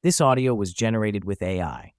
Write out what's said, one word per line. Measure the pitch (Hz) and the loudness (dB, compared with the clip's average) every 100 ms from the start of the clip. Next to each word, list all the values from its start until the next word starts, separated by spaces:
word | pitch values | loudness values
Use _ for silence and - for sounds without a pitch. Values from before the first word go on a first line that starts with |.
This | - - | 0 4
audio | 139 131 127 113 | 4 4 2 0
was | 98 | -2
generated | 90 113 113 107 101 95 | -2 0 0 -2 -4 -6
with | 98 | -6
A | 90 90 | -4 -2
I. | 82 62 - | -4 -6 -16